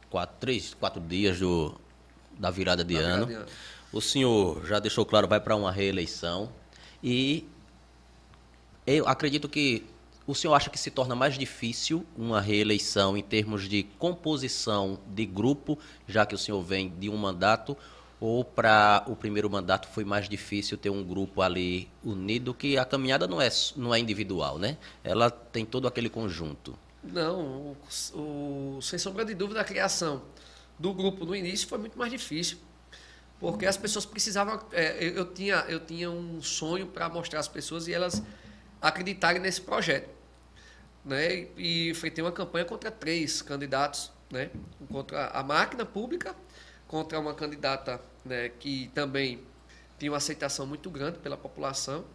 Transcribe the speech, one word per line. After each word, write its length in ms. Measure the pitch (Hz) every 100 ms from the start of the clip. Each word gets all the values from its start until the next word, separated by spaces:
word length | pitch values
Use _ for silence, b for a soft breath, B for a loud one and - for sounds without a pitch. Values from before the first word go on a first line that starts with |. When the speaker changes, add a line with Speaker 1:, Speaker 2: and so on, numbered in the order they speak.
| -
Speaker 1:
quatro, 280 | 92 87 -
três, 360 | 123 117 -
quatro 260 | - 98 95
dias 400 | 82 92 101 87
do, 400 | 92 85 76 - - - - - - -
da 120 | 92
virada 340 | 90 90 87
de 100 | 85
Speaker 2:
Da 60 | 82
virada 160 | 82 92
Speaker 1:
ano. 100 | 117
Speaker 2:
de 80 |
ano. 120 | 113 104 B B B B
Speaker 1:
O 80 | 107
senhor 640 | - 139 127 110 92 78
já 140 | 85 104
deixou 260 | 104 -
claro, 220 | 107 107 98
vai 140 | 107
pra 160 | 107 107
uma 160 | 95
reeleição. 800 | 98 98 95 87 - 85 90 120 - - B B B
E 440 | 123 123 135 156 - - - - - - - - - - - - - - -
eu 200 | 151 135
acredito 420 | 131 151 147 143
que 360 | 151 143 113 - - - - -
o 80 |
senhor 200 | 139 165
acha 160 | 143 -
que 80 | -
se 120 | -
torna 240 | - 127
mais 220 | 123 139 135
difícil 680 | 127 - 117 - - 160 180 -
uma 240 | 117 107
reeleição 760 | 101 104 107 104 - 101 98 101
em 60 |
termos 460 | 98 110 107 104 98
de 140 | 101 98 -
composição 1000 | 175 175 156 147 131 - 117 104 95 95 -
de 180 | 98 107
grupo, 520 | 95 117 143 - 147 B B B
já 180 | 107
que 100 | 104
o 40 | 101
senhor 240 | - 101
vem 260 | 87 95 92
de 220 | 87 101
um 60 | 107
mandato, 600 | 101 87 98 110 - 143 B B B B
ou 260 | 113 120
pra 600 | 127 - 113 107 104 101 -
o 80 | 107
primeiro 340 | 107 104 104
mandato 380 | 101 92 95 -
foi 160 | -
mais 240 | 101 101 101
difícil 500 | 101 - 104 101 107
ter 120 | 101
um 120 | 98
grupo 400 | 90 90 95 95
ali 480 | 92 90 90 90 90 -
unido, 500 | 120 95 98 117 127
que 240 | 120 143 135
a 60 |
caminhada 420 | 127 139 131 139 175
não 160 | 170
é 60 | 123
s-, 260 | - - 135
não 160 | 120
é 60 | 117
individual, 600 | 117 101 98 90 71 73
né? 200 | 104 151 B B
Ela 260 | - 101 120
tem 380 | - - 117 110
todo 220 | 127 127
aquele 200 | 120 113
conjunto. 680 | 113 107 82 78 71 - - - -
Speaker 2:
Não, 760 | - 175 160 160 147 131 143 139 - - -
o, 40 | - 151 147 143 139 139 135
o, 40 |
sem 160 | 131 175
sombra 280 | 196 196
de 100 | 220
dúvida, 260 | 175 202 220
a 40 |
criação 580 | 196 196 196 - 165 135 - - B B B -
do 160 | 175
grupo 320 | 185 190 190 165
no 80 |
início 340 | 196 180 196 -
foi 100 | 233
muito 200 | 220 -
mais 140 | 240
difícil, 460 | 247 - 151 175 - - - - B B B B -
porque 260 | 170 208 185
as 100 | 196
pessoas 300 | 214 208 -
precisavam, 540 | 214 220 196 202 220 -
é, 340 | 175 160 -
eu, 100 | 170
eu 100 | 180 180
tinha, 300 | 185 196 180 165
eu 140 | 165
tinha 280 | 165 165 175
um 320 | 170 170 165
sonho 460 | 143 - 156 180 185
pra 220 | 175 170
mostrar 320 | 165 - 151
às 80 | 147
pessoas 400 | 156 - 165 165
e 40 |
elas 300 | 175 180 208 B B B B B B
acreditarem 600 | 151 175 185 190 170 180
nesse 200 | 185 180
projeto, 480 | - 226 165 135 - - - - - B B B B -
né? 440 | 139 135 165 185 - -
E 340 | 170 170 165
enfrentei 320 | 160 160 160
uma 100 | 170
campanha 320 | 170 180 165
contra 240 | 175 220 220
três 540 | 214 - 170 147 -
candidatos, 720 | - 139 143 135 143 - - - -
né? 200 | 127 143 - - - 139
Contra 380 | 139 139 151 135
a 140 | 131
máquina 420 | 139 151 254 247
pública, 520 | 220 196 240 349 381 370 - B B B B
contra 320 | 156 156 156
uma 140 | 151
candidata, 680 | 147 151 147 139 135 - 123 - -
né, 260 | 131 123 120
que 380 | - 143 135 135
também 480 | - 143 135 135 120 - - - B B -
tinha 140 | 147
uma 60 | 147
aceitação 480 | 151 151 139 - 135
muito 240 | 151 190
grande 280 | 143 143 170
pela 180 | 147 143
população, 680 | - - 139 135 - 147 170